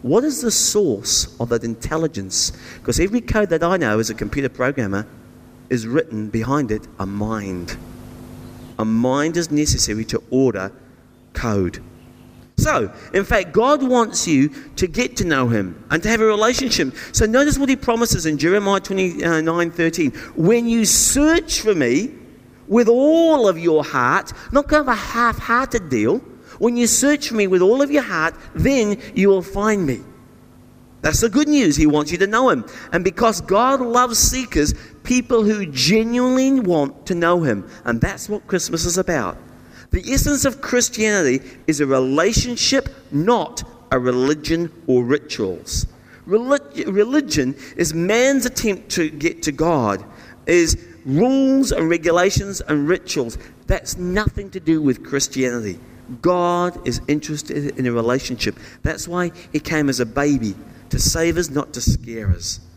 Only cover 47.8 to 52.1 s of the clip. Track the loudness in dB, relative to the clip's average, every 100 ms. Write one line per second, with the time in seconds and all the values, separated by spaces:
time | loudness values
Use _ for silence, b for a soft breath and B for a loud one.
47.8 | -2 0 0 2 4 2 0 -2 -2 -4
48.8 | -4 -4 -4 -2 -4 -2 -6 -2 0 2
49.8 | 0 -2 -8 B B B 2 2 4 0
50.8 | B B -2 2 4 4 4 4 2 0
51.8 | 0 0 2